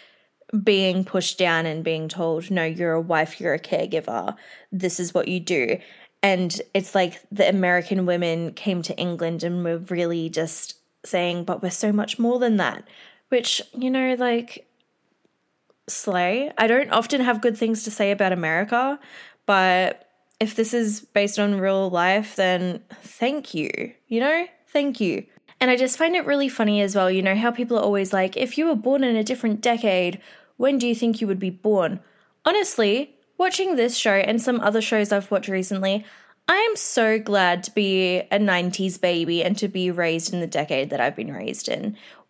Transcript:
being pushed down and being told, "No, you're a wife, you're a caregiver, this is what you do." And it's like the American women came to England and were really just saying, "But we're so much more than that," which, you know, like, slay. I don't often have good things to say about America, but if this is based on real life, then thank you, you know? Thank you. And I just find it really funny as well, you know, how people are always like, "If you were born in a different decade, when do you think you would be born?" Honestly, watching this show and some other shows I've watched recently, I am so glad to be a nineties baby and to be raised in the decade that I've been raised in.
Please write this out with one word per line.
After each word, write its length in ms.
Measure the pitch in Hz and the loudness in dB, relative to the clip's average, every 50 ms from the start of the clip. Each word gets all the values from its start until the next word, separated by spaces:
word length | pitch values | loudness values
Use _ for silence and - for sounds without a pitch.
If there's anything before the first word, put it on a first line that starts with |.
| - - _ _ _ _ _ _ _ - - 214 196 | -20 -20 _ _ _ _ _ _ _ -6 -4 0 2
being 420 | 220 202 190 190 190 180 190 185 | 2 2 4 4 2 2 0 -2
pushed 340 | 185 - 190 180 - - - | -2 -2 -2 -2 -2 -2 0
down 280 | 185 175 165 165 165 | 2 2 2 2 0
and 180 | 160 156 160 160 | -2 -4 -4 -4
being 240 | 165 160 160 160 156 | -4 -4 -4 -4 -6
told, 420 | - 180 170 165 160 160 170 - | -6 -4 -2 -2 -2 -2 -4 -2
"No, 140 | 196 180 165 | -2 0 0
you're 280 | 160 160 160 175 170 160 | -2 -2 -2 0 0 0
a 80 | 165 | 0
wife, 400 | 165 170 165 160 156 160 - - | 0 0 0 0 0 0 -4 -6
you're 140 | - 170 143 | -4 -2 -2
a 40 | 160 | -2
caregiver, 800 | - - 185 160 165 185 202 160 160 - 117 110 90 - 208 - - - - - - _ | -2 -2 -2 -2 -2 -2 -4 -4 -4 -4 -4 -4 -4 -4 -6 -8 -10 -20 -20 -20 -12 _
this 300 | - 185 185 180 170 - | -6 -4 -2 -2 -2 -2
is 140 | 180 170 - | -4 -2 -2
what 140 | 185 - - | -2 0 0
you 120 | 185 185 | -2 -4
do." 380 | 165 - 185 147 123 113 - - - - - - - - _ _ - | -2 -2 0 0 0 0 -2 -2 -6 -10 -20 -20 -20 -20 _ _ 2
And 380 | 202 190 180 180 175 - - - - - | 2 2 2 0 -2 -4 -6 -6 -4 -2
it's 220 | 196 190 - - | -2 -2 0 2
like 260 | 196 185 170 170 - - _ | 2 2 0 -2 -8 -16 _
the 180 | 208 202 - - | -2 2 2 2
American 580 | 190 190 185 180 180 180 175 - 208 190 185 | 2 2 2 2 2 2 0 0 -2 0 0
women 460 | 180 175 175 175 170 165 165 170 165 - | 0 0 0 0 0 -2 -2 -4 -6 -8
came 260 | - - 208 185 175 165 | -6 -4 -4 -2 -2 -4
to 140 | - - | -6 -6
England 480 | - 180 180 175 170 170 165 170 165 165 | -4 -4 -4 -4 -4 -4 -4 -4 -4 -4
and 180 | 170 175 175 175 | -4 -4 -2 -2
were 160 | 170 170 170 | -2 -4 -4
really 520 | 180 - 185 175 175 170 170 170 160 165 | -6 -6 -4 -2 -2 -2 -2 -2 -4 -4
just 440 | 165 160 165 - - - - - - - _ _ _ _ - | -2 -4 -4 -4 -4 -8 -10 -10 -12 -16 _ _ _ _ -8
saying, 400 | - - 180 175 175 175 175 170 | -4 -2 0 0 0 -2 -2 -4
"But 180 | 175 175 - - | -4 -4 -4 -4
we're 80 | 180 | -4
so 220 | 180 - - 214 208 | -4 -2 0 0 0
much 260 | 208 208 - - - | 0 0 -2 -2 -2
more 200 | 233 233 247 247 | 0 0 2 2
than 180 | 247 240 220 | 2 2 2
that," 280 | 202 175 123 - - - - - - - - - _ _ _ | 2 2 0 -2 -4 -10 -18 -20 -20 -20 -20 -20 _ _ _
which, 320 | 262 247 240 - - - - - - | 0 0 0 0 -2 -4 -4 -8 -8
you 140 | 240 254 254 | -4 -2 0
know, 240 | 262 262 262 254 254 240 | 0 0 0 0 0 0
like, 480 | 247 247 233 233 233 233 - - - _ _ _ _ _ _ _ _ _ _ _ _ _ _ _ _ _ _ _ _ _ _ _ _ | 0 0 0 0 -2 -6 -12 -20 -20 _ _ _ _ _ _ _ _ _ _ _ _ _ _ _ _ _ _ _ _ _ _ _ _
slay. 640 | - - - - 214 190 180 180 180 202 247 277 294 - | -10 -8 -6 -4 -2 0 2 2 2 0 0 -2 -2 0
I 100 | - 226 | 2 2
don't 240 | 220 233 254 285 - | 4 4 2 2 2
often 300 | - 226 226 - - 269 | 2 0 0 2 0 0
have 220 | 254 247 240 214 214 | 2 2 2 2 0
good 160 | 240 226 226 | 0 0 0
things 260 | 233 220 226 214 - | 0 0 0 -2 -4
to 60 | 220 | -4
say 200 | 208 - 208 196 | -2 0 0 0
about 220 | 202 196 202 185 185 | 2 2 2 2 2
America, 640 | 175 170 160 160 170 202 208 240 233 262 269 285 294 - - - - - - - _ _ | 0 0 0 0 0 0 0 0 0 0 0 -2 -6 -10 -16 -20 -20 -20 -20 -20 _ _
but 640 | - 202 190 185 185 180 185 185 - - - - _ _ _ _ _ _ - | 2 4 4 6 4 4 4 2 0 -2 -6 -10 _ _ _ _ _ _ -4
if 140 | 220 214 214 | -4 -2 0
this 180 | - 226 220 - | -2 -2 0 0
is 280 | 240 233 214 208 208 | 0 0 0 -2 -4
based 380 | - - - 208 202 202 208 - | -6 -2 0 2 2 2 2 0
on 220 | 208 202 202 196 | 0 2 0 0
real 300 | 185 196 196 190 190 185 | 0 2 2 2 0 0
life, 460 | 180 170 175 185 190 208 214 208 - | 0 2 4 4 4 2 0 -2 -2
then 460 | - 190 185 185 175 185 180 175 - - - - - - | 0 2 2 2 2 0 -2 -4 -6 -10 -16 -20 -20 -20
thank 500 | - - - 233 247 285 302 277 - - | -20 -6 -2 -2 -2 -2 -2 -6 -6 -6
you, 400 | 160 151 - - - - 240 233 _ _ - | -4 -4 -4 -4 -6 -8 -10 -12 _ _ -4
you 120 | 226 226 | -2 0
know? 260 | 247 285 311 339 349 349 - _ _ _ | 0 0 0 0 -2 -6 -10 _ _ _
Thank 320 | - 302 285 285 262 - | -2 0 0 0 0 -2
you. 240 | 214 175 131 - 208 - _ _ _ - - - | -2 -2 -2 -2 -6 -10 _ _ _ -18 -4 0
And 100 | 254 254 | 2 2
I 60 | 254 | 4
just 220 | 247 262 254 - - | 4 2 0 2 2
find 180 | 320 330 349 | 2 2 2
it 80 | 359 294 | 2 2
really 240 | - 285 285 277 262 | 2 2 2 0 0
funny 320 | 247 - 226 208 208 208 | 0 0 0 2 2 2
as 160 | 202 196 196 | 2 2 2
well, 140 | 202 185 185 | 2 2 2
you 120 | 185 190 185 | 2 2 2
know, 140 | 190 190 | 2 2
how 140 | 214 226 240 | 2 2 0
people 260 | 240 240 247 240 240 220 | 0 -2 -2 0 0 2
are 40 | - | 2
always 320 | 208 202 202 196 190 - | 2 2 2 2 2 2
like, 200 | 190 185 190 190 | 2 0 0 0
"If 200 | - - 247 - | -2 -4 -2 -2
you 100 | - 311 | 0 0
were 80 | 330 311 | 0 0
born 300 | 214 - 247 277 277 269 | 0 2 2 2 2 2
in 100 | 247 233 | 2 2
a 100 | 220 214 | 2 0
different 360 | 214 262 247 - 226 208 214 | -2 -2 -2 -2 -2 -2 0
decade, 600 | - 247 233 233 233 214 185 185 180 175 180 - - - - - - _ _ | 0 0 0 2 2 2 2 2 2 0 -2 -6 -10 -18 -20 -20 -20 _ _
when 220 | - 247 269 277 262 | 0 0 2 2 2
do 80 | 240 | 2
you 80 | 240 233 | 0 0
think 260 | 233 240 233 220 226 | 0 0 0 0 0
you 60 | 233 | -2
would 120 | 202 196 185 | -2 -2 -2
be 120 | 196 185 | -4 -6
born?" 500 | 180 - - 214 214 196 175 160 196 185 - _ _ _ _ _ _ _ - | -6 -4 0 2 2 2 2 0 -2 -6 -10 _ _ _ _ _ _ _ 0
Honestly, 680 | 311 359 415 392 - - - 220 202 208 254 294 - _ _ _ _ _ | 2 2 2 2 0 0 0 2 2 2 0 -2 -4 _ _ _ _ _
watching 400 | - 359 370 359 - 392 381 349 | 0 0 0 2 0 0 0 2
this 200 | 254 226 240 240 | 2 2 0 0
show 180 | - - 226 196 | 0 2 2 2
and 260 | 196 196 202 226 233 | 2 2 2 0 0
some 200 | 226 262 247 233 | 0 0 0 0
other 200 | 233 214 208 226 | 0 0 0 0
shows 320 | 214 - 233 214 208 202 208 | 0 0 0 0 2 2 0
I've 180 | 202 196 - | -2 0 0
watched 180 | 202 190 190 202 | -2 -2 -2 -2
recently, 560 | 190 190 185 - 202 190 190 190 196 208 208 - - - - _ _ _ _ - | -4 -4 -2 -2 -4 -2 -2 0 -2 -2 -4 -8 -18 -20 -20 _ _ _ _ 2
I 80 | 349 | 2
am 200 | 392 440 466 427 | 2 2 0 0
so 420 | - - - - 262 226 220 220 226 | -2 -4 -2 0 2 2 2 2 0
glad 440 | 214 214 202 196 185 180 175 180 190 | 0 0 2 4 4 4 2 0 -2
to 60 | - | -4
be 520 | - 214 208 196 190 185 190 180 180 180 - - | -2 0 0 2 2 2 2 2 0 0 0 0
a 80 | - 208 | 0 2
nineties 600 | 214 202 185 180 175 180 180 - 190 190 180 - | 2 4 2 2 0 0 -2 -2 -2 -4 -2 0
baby 440 | - 180 175 170 165 165 170 170 165 | 0 0 2 0 0 0 0 0 0
and 140 | 185 202 202 | 0 0 0
to 100 | 220 202 | -2 -2
be 220 | 196 185 180 180 | -2 -2 -2 -2
raised 420 | 175 175 175 165 165 165 165 - 185 | 0 0 0 0 0 -2 -2 -4 -4
in 80 | 175 | -4
the 60 | 170 | -4
decade 440 | 165 - 151 151 - 151 135 135 139 | -2 -2 -4 -2 -2 -2 -2 -2 -2
that 100 | - 139 | -2 0
I've 160 | 120 135 - | 0 0 -2
been 160 | - 113 139 147 | -4 -8 -8 -10
raised 360 | 92 98 - - - - - | -8 -8 -8 -8 -6 -6 -4
in. 280 | - - - 208 214 - - - - - - _ | -4 -4 -4 -6 -8 -10 -14 -20 -20 -20 -8 _